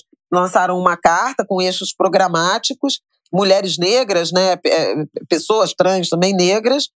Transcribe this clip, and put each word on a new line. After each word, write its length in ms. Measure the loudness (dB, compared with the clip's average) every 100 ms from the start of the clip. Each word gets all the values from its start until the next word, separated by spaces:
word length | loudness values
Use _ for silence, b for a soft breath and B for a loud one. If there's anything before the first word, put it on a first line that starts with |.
| -10 _ -4
lançaram 460 | -2 0 0 0 0
uma 180 | 0 2
carta 480 | 2 2 0 -4
com 160 | -2 -2
eixos 320 | -2 -2 -6
programáticos, 1080 | -2 0 2 2 0 0 -2 -4 -4 -4 -4 _ _ _
mulheres 440 | 0 2 2 0 -2
negras, 540 | 0 0 0 -2 0
né, 240 | 0 0 0
pe-, 120 | 0
é, 360 | 0 0 -4 -6 -10 -4
pessoas 440 | -2 0 0 0
trans 360 | 0 0 0 -2
também 240 | -2 0
negras 560 | 2 2 2 0 -2 -4